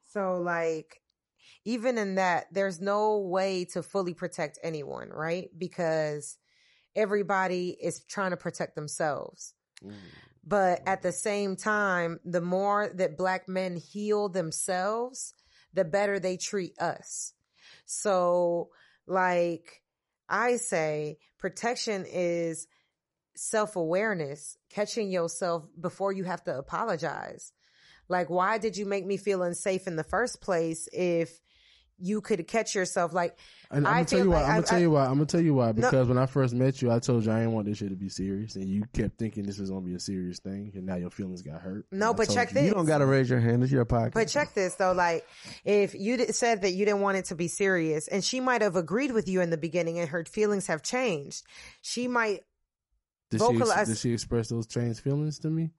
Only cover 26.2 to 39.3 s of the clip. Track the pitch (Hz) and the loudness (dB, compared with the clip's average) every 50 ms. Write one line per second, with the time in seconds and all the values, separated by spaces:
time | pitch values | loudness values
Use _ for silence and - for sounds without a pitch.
26.2 | 190 180 180 175 _ - 151 127 143 - - 170 220 226 190 156 160 156 - - | -4 -4 -6 -6 _ -6 -6 -6 -6 -6 -4 -4 -2 -2 -2 -2 -2 -4 -4 -6
27.2 | - - - - - - _ _ _ _ _ _ _ - - - _ _ 180 180 | -8 -10 -12 -14 -16 -20 _ _ _ _ _ _ _ -20 -20 -20 _ _ 0 0
28.2 | 180 - 170 180 180 196 220 226 196 226 185 185 208 196 202 202 185 190 202 190 | 0 0 2 2 2 2 2 0 -2 -4 -4 -4 -4 -2 -2 -2 -2 -2 -4 -2
29.2 | 196 214 196 185 180 175 175 - - 208 190 185 185 190 170 156 156 - - 190 | 0 0 0 2 0 -2 -2 -2 -2 -2 -2 0 -2 -4 -4 -4 -4 -2 0 -2
30.2 | 233 247 - - - - 185 165 165 165 165 160 - - - - 180 175 170 170 | 0 -2 -4 -8 -4 -2 0 0 0 0 -2 -6 -8 -8 -4 -2 0 2 2 2
31.2 | 165 160 - - _ _ _ _ _ _ _ _ _ _ _ _ 180 180 214 214 | 0 -2 -6 -20 _ _ _ _ _ _ _ _ _ _ _ _ -4 -2 -2 -2
32.2 | 190 - 220 170 170 - - 233 214 220 - 208 185 180 - 196 175 165 156 185 | 0 -2 -2 -2 -2 -2 -2 -2 -2 0 -2 -2 -2 0 0 0 0 0 0 0
33.2 | 175 175 - _ - - - - - - - 147 143 190 214 - 170 147 180 190 | -2 -2 -4 _ -20 -20 -20 -20 -18 -4 0 2 4 4 4 4 4 4 4 4
34.2 | 196 190 175 156 143 135 160 165 165 - - 180 175 170 156 147 135 127 131 143 | 6 6 6 4 4 4 4 2 4 4 4 4 6 6 6 4 4 4 4 2
35.2 | 156 147 - 170 170 165 147 131 123 113 110 107 - 254 143 131 127 120 127 123 | 2 2 2 2 4 4 4 4 4 4 2 2 2 4 4 4 4 4 4 4
36.2 | 131 131 - 143 131 127 120 123 127 135 135 - - 120 117 120 117 - 123 117 | 2 2 2 2 2 2 2 4 2 2 2 2 2 2 2 2 2 2 2 4
37.2 | 107 110 110 113 113 113 113 110 104 101 104 104 101 98 95 92 98 95 - - | 4 4 2 2 2 2 2 0 0 -2 -2 -2 -4 -6 -4 -4 -6 -8 -4 -4
38.2 | 92 98 98 98 107 107 - 98 95 95 95 104 107 117 _ - 110 98 - _ | -4 -2 -2 -4 -4 -6 -8 -6 -4 -2 0 -2 -2 -2 _ -2 -2 -2 -2 _
39.2 | 117 110 | -6 -4